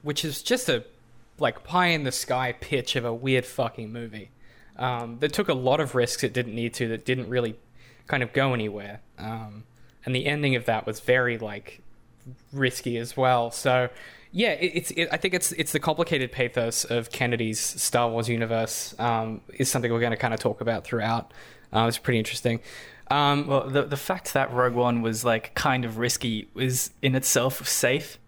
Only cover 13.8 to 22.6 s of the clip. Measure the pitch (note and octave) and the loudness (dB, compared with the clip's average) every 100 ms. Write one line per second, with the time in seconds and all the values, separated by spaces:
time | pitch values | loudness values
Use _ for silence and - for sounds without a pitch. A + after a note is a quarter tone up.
13.8 | B2 - - - - E3+ A3+ D3 F3 E3+ | 2 -4 -20 -20 -10 0 0 2 0 -2
14.8 | E3 - E3 D3+ F#3+ F3+ - E3+ D3+ D3+ | -4 -2 0 0 0 0 -2 -2 -2 0
15.8 | D#3+ D#3 E3+ D#3 B2 - A#2+ - A#2 - | 0 0 2 0 0 0 0 2 0 0
16.8 | - A#2 A2+ - A#2+ A#2+ A2+ G#2+ - - | 0 0 -2 -2 0 2 0 -2 -4 -2
17.8 | - B2 A#2+ A2+ A2+ A#2 A2+ A2+ A2+ - | 0 2 2 0 0 0 0 0 -2 -4
18.8 | - - A#2+ A2+ A2 A2 - - C3 C3 | -8 -2 0 0 -2 -8 -14 -2 0 2
19.8 | A#2 A#2 A#2 A2+ B2 A2+ A2+ G#2 A2+ A2 | 0 2 2 0 0 0 -2 -2 -2 -2
20.8 | - A#2 A2 A#2 - - - - - G#2+ | -2 -2 0 -2 -4 -18 -20 -20 -4 2
21.8 | A2+ A#2 - A#2+ G#2+ - A#2+ A2+ | 2 0 0 0 0 -2 -2 -2